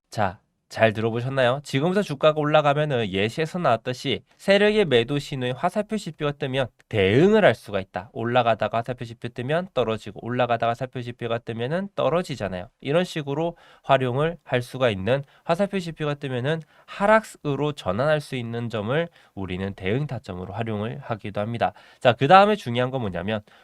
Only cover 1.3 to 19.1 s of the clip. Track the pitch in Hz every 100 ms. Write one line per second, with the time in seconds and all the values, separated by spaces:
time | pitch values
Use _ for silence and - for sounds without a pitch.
1.3 | 135 120 135 - 135 170 190 196 147 156
2.3 | 156 147 156 147 143 151 123 104 95 107
3.3 | 160 156 180 151 113 - 123 139 104 -
4.3 | _ - 196 208 214 175 120 117 143 -
5.3 | 135 123 123 180 214 202 214 - - 147
6.3 | 143 135 135 120 - _ 107 95 120 190
7.3 | 220 165 110 - 98 95 95 92 - 117
8.3 | 123 117 110 107 113 117 123 117 117 117
9.3 | - 123 160 190 - 110 110 107 - 117
10.3 | 123 120 120 117 117 131 131 123 117 117
11.3 | 117 - 113 123 170 202 - 131 170 175
12.3 | 123 98 90 90 _ 127 160 180 165 143
13.3 | 147 170 170 - - - 135 127 127 160
14.3 | 175 - 123 120 127 127 95 98 139 -
15.3 | _ - 170 196 196 165 160 151 143 139
16.3 | 127 131 165 - _ - - 202 220 -
17.3 | - 147 139 147 143 - 98 147 151 -
18.3 | 131 117 117 120 110 104 147 170